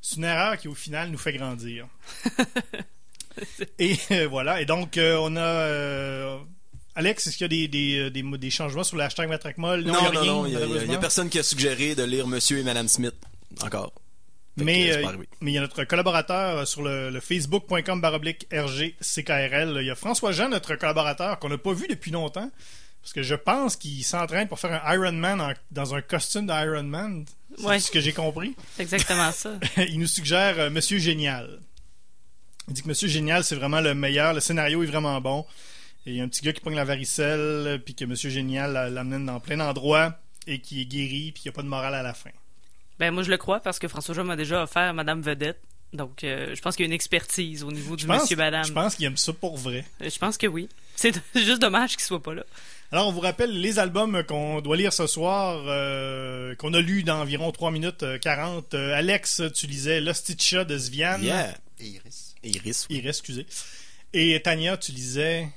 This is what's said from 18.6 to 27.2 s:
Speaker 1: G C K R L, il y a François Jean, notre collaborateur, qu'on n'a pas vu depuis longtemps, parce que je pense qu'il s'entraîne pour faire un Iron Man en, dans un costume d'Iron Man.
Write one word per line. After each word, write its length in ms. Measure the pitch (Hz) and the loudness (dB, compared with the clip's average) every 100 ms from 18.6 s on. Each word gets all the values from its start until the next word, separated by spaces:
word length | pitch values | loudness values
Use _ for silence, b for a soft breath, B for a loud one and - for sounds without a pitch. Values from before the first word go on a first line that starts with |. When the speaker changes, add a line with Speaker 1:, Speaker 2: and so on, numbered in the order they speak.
| 143 | -2
Speaker 1:
G 280 | 131 160 - | 0 -2 -2
C 200 | - - | -4 -4
K 60 | 147 | 0
R 240 | 143 135 | 2 4
L, 260 | 139 160 143 | 2 2 0
il 40 | 131 | -2
y 40 | |
a 40 | |
François 380 | 123 202 233 214 | -2 -2 0 2
Jean, 160 | 170 247 | 2 2
notre 280 | 214 - 151 | 0 -2 0
collaborateur, 640 | 156 156 147 143 180 196 | 2 4 2 0 -2 -2
qu'on 120 | 143 | -2
n'a 80 | 147 | -2
pas 160 | 190 | 0
vu 120 | 180 359 | -2 -2
depuis 220 | 233 - | -4 -2
longtemps, 400 | 170 160 185 247 B B B B B | -2 -2 -4 -8 B B B B B
parce 100 | - | -10
que 100 | - | -4
je 120 | 131 | 0
pense 420 | 143 - 247 269 - | 0 4 4 2 0
qu'il 260 | 151 139 | -6 -4
s'entraîne 460 | - 175 170 170 208 | -2 0 0 0 0
pour 100 | 156 | -2
faire 260 | 180 160 | -2 0
un 100 | 151 | 4
Iron 180 | 185 185 | 4 4
Man 280 | 170 170 196 | 2 2 2
en, 100 | 147 139 - | 0 -4 -6
dans 240 | 143 139 | -4 -2
un 60 | 139 | -4
costume 460 | 139 - - 208 208 | 0 -2 0 -2 0
d'Iron 380 | 156 156 151 | 0 2 0
Man. 420 | 143 151 214 180 | -2 -4 -4 -6